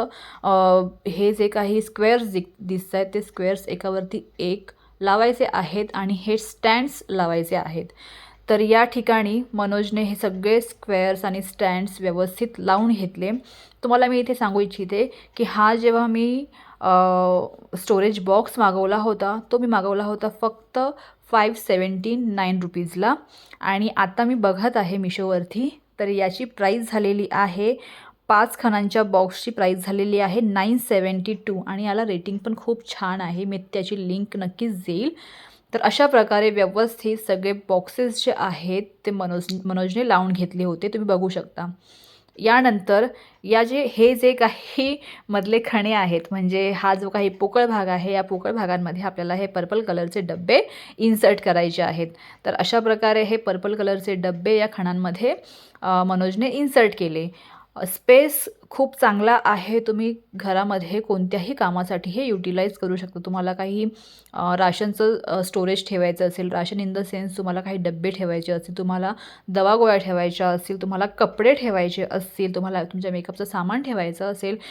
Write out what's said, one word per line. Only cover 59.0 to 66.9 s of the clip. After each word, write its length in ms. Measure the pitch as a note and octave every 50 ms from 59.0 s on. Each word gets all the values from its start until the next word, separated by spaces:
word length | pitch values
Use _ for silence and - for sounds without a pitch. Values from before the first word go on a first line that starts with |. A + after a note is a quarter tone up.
चांगला 400 | C4 A3 G3+ G3+ G#3 A3+ A#3+ - -
आहे, 360 | - G#3 F#3+ F#3 G#3 A3 A#3
तुम्ही 340 | A3+ A3+ G#3+ G#3+ A3+ A3+ A#3 A3+ - _ -
घरामध्ये 680 | F#3+ G3+ G3 F#3 F#3 G3+ G#3 G3+ F#3+ F3 E3 G3 G#3+
कोणत्याही 540 | G#3+ - G3 F#3 F#3 F3+ G#3 G3 F3 A3 C#4
कामासाठी 560 | - G#3+ F3+ F3 F3+ F3+ F3+ F#3+ F3 - F#3
हे 140 | F3+ A#3+ C#4
युटिलाइज 540 | B3+ G#3 F#3 F3+ F3+ F3+ F#3 F#3+ G3+ G3 -
करू 180 | G3 F3+ F#3
शकता. 240 | F3+ F#3 F3+ - F3 F3
तुम्हाला 260 | F#3 F#3 F#3 F3+ F#3
काही, 320 | F#3 F#3 F#3+ G3 G3+ G#3+ A3 A3 A3 - - - - - _ _
अ, 240 | - - F3 F3+ F3+
राशनचं, 640 | F3+ F#3 F3+ F3 - G#3 G#3 G#3 - G#3+ A3 A3+ - -
अ, 200 | - - F#3+ F3+
स्टोरेज 440 | F#3 - G3 F#3 F#3 F#3+ F#3 F#3+ -
ठेवायचं 400 | G3+ F3+ F3+ F3 F3 F3 F#3 F3
असेल, 220 | F3 - F3+ F3+
राशन 300 | F3+ F3 E3+ - G#3 G3+
in 60 | G3
the 160 | F#3+